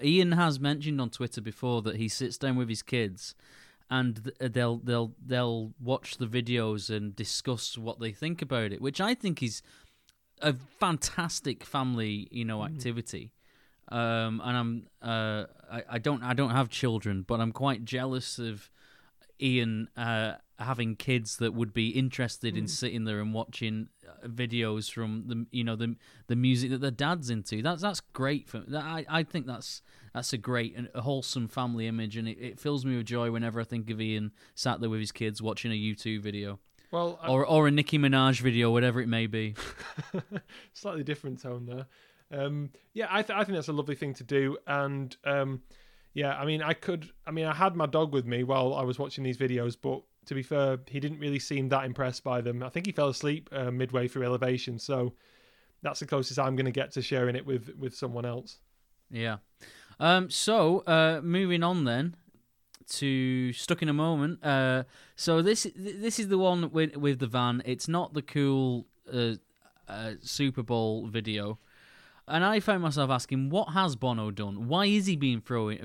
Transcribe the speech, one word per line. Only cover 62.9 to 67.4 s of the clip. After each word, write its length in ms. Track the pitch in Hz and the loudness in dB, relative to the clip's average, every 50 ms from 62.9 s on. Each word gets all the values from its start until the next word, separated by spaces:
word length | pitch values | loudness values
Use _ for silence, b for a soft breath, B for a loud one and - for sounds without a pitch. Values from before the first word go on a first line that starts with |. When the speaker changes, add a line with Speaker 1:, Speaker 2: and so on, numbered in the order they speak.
| - - 139 139 135 131 131 127 127 127 127 123 117 | -6 -2 0 2 2 2 2 2 2 2 0 -2 -2
Speaker 1:
Stuck 280 | - - - 170 170 165 | -4 -2 -2 0 2 2
in 60 | 151 | 2
a 60 | 147 | 2
Moment. 500 | 147 156 165 165 147 139 151 170 - - | 4 4 4 2 2 2 0 -2 -2 0
Uh, 400 | 151 139 135 131 131 127 131 131 B B B B B B | 2 4 4 4 4 2 2 0 B B B B B B
so 240 | B - 170 165 165 | B 2 4 4 6
this, 220 | 165 202 226 220 - | 6 6 4 4 2
th-, 120 | 196 - | -4 -6
this 440 | 190 190 202 175 196 214 233 220 - | -8 -8 -8 -6 -4 -2 -2 -2 0
is 100 | 214 196 | 0 2
the 100 | 196 185 | 4 4
one 320 | 190 185 180 175 170 151 - | 6 4 4 4 2 0 2
with, 220 | 160 160 151 - | 2 2 2 0
with 240 | 143 143 143 139 127 | 0 2 2 2 2
the 60 | 139 | 0
van. 360 | 113 117 127 | 0 2 2